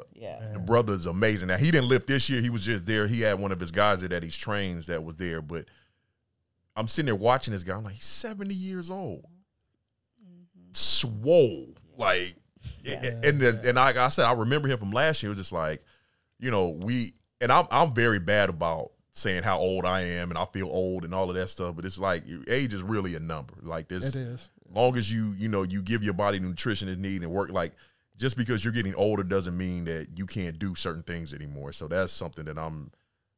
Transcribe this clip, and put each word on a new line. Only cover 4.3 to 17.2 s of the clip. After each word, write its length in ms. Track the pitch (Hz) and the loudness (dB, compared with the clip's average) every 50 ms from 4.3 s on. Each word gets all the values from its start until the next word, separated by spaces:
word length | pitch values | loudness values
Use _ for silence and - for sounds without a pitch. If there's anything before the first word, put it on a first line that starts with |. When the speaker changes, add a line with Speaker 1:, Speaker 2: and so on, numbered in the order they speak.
| - | -8
Speaker 3:
trains 500 | - - 113 104 104 98 92 87 85 78 | -6 -4 -2 -2 -2 -2 -2 -4 -6 -6
that 160 | 85 85 80 | -6 -6 -6
was 140 | 80 82 80 | -6 -8 -8
there. 240 | 80 92 87 82 80 | -6 -6 -4 -4 -6
But 220 | 76 73 85 80 76 - _ _ _ _ _ _ _ _ _ _ _ _ _ _ _ _ _ _ _ _ _ | -6 -8 -10 -10 -10 -12 _ _ _ _ _ _ _ _ _ _ _ _ _ _ _ _ _ _ _ _ _
I'm 100 | 107 117 | -6 -4
sitting 200 | 113 - 160 156 | -2 0 0 2
there 80 | 131 107 | 0 0
watching 360 | 92 104 117 127 135 - 120 | 2 4 4 4 4 2 -2
this 120 | 104 92 87 | -4 -6 -4
guy. 100 | 92 92 | -6 -6
I'm 100 | 107 110 | -6 -6
like, 100 | 95 95 | -10 -10
"He's 100 | 113 - | -8 -6
seventy 500 | - - - - 220 220 196 202 196 196 | -4 -4 -4 -4 -6 -8 -6 -6 -6 -6
years 360 | 185 185 190 190 185 170 170 | -6 -6 -6 -8 -8 -8 -8
old." 340 | 185 196 185 127 87 67 - 156 175 185 _ _ _ _ _ _ _ _ _ _ _ _ _ _ _ _ | -8 -8 -6 -8 -8 -10 -12 -20 -20 _ _ _ _ _ _ _ _ _ _ _ _ _ _ _ _ _
Speaker 4:
Mm-hmm. 480 | 220 180 175 175 175 175 _ 180 175 180 | -20 -20 -20 -20 -20 _ _ -20 -20 -8
Speaker 3:
Swole. 1000 | 175 - - - - - - 120 110 104 113 143 170 175 143 113 87 69 64 64 - - _ _ _ | 0 2 4 4 6 4 2 0 -2 0 4 6 8 8 8 6 4 -4 -10 -16 -18 -20 _ _ _
Like, 400 | - 110 - 185 180 - 90 87 - _ _ _ _ - - - - - | 0 2 4 4 2 0 -4 -8 -14 _ _ _ _ -16 -16 -14 -10 -8
Speaker 1:
Yeah. 160 | 135 143 - | -8 -8 -4
Speaker 3:
a-, 40 | 127 | -4
a-, 220 | 127 113 113 127 147 | -4 -4 2 2 4
and 120 | 147 143 | 4 6
the, 200 | 131 120 113 110 | 6 6 4 4
Speaker 2:
Yeah. 60 | 117 123 | 2 4
Speaker 3:
and 80 | 123 | 6
like 200 | 127 131 135 120 | 6 6 6 6
I 120 | 123 123 135 | 4 4 4
said, 160 | - - 131 | 4 4 4
I 60 | 117 | 4
remember 360 | 123 117 107 117 139 151 147 135 | 4 4 2 2 2 2 2 0
him 100 | 131 117 | -2 0
from 140 | 104 98 | -2 -2
last 300 | 107 120 147 160 151 - | 0 2 2 2 2 0
year. 60 | - 101 | -2 -4
It 60 | 104 | -4
was 20 | 98 | -4
just 140 | 92 - | -6 -4
like, 300 | 92 85 78 78 78 - - _ _ _ _ _ _ _ _ _ _ _ | -2 -2 -2 -2 -2 -6 -10 _ _ _ _ _ _ _ _ _ _ _
you 120 | 117 127 | -4 0
know, 180 | 113 101 92 87 | 2 2 2 2
we, 460 | 78 78 92 110 123 123 117 - - _ | 0 -4 -2 -2 0 -2 -2 -4 -8 _